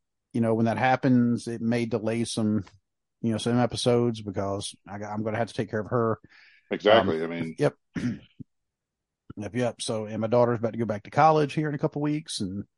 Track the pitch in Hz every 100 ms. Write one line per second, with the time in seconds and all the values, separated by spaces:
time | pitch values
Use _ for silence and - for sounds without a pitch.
0 | _ _ _ 123 113 113 113 107 123 -
1 | 139 123 120 113 113 117 113 120 117 117
2 | 110 117 113 - 107 107 - - _ _
3 | _ _ 117 107 120 120 120 113 127 120
4 | 117 110 104 95 98 98 - - 87 101
5 | 104 104 110 110 113 - 104 107 101 123
6 | 113 110 - - - _ - 98 101 113
7 | 95 80 82 85 82 104 147 - _ -
8 | 123 - - - - _ _ _ _ _
9 | _ _ - - 104 117 120 - - 110
10 | 107 110 113 123 120 113 113 113 110 104
11 | 117 143 156 156 143 - 151 139 151 147
12 | 151 151 160 - 98 101 -